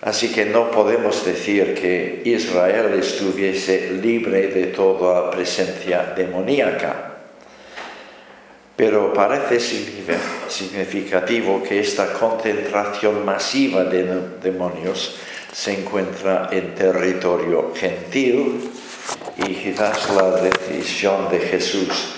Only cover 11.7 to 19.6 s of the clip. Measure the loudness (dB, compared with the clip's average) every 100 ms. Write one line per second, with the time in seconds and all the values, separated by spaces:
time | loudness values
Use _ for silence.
11.7 | 0 0 0 -2 2 0 0 0 -2 0
12.7 | -2 -2 0 0 2 0 -2 -2 0 2
13.7 | 2 2 2 0 -2 -4 -4 -4 -2 -4
14.7 | -4 -4 -4 -6 -8 -12 -14 -12 -6 -4
15.7 | -2 -2 -2 -2 -2 0 0 0 -2 -4
16.7 | 2 2 4 2 2 2 0 2 0 0
17.7 | -2 -4 -4 -4 0 2 4 2 -2 -6
18.7 | -12 -14 -10 -8 -8 -8 -4 -4 -2